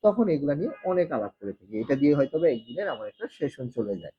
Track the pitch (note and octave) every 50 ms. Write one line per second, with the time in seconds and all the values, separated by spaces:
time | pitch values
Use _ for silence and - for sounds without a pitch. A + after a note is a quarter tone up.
0 | - G#3+ G3+ G#3 A#3 G3+ D#3+ C#3+ C#3+ C#3+ C#3+ D3 F3+ D4+ - - - F#3 F#3 F3+
1 | F3 D3+ D3+ B2 F3+ G3+ _ _ - G2+ G2 _ _ F#2+ G#2+ G#2+ A2+ - C#3 C3+
2 | C#3 D3 D3 C#3+ C#3 C#3+ - D#3 E3+ E3 C3+ A#2 A2+ A#2 A#2+ E3 G3+ F#3+ C#3 G#2+
3 | A2 G#2 - _ G#3+ - - - E3 C#3 - - C3 A#2+ B2 B2 A2 G2+ G2 F2+
4 | - - -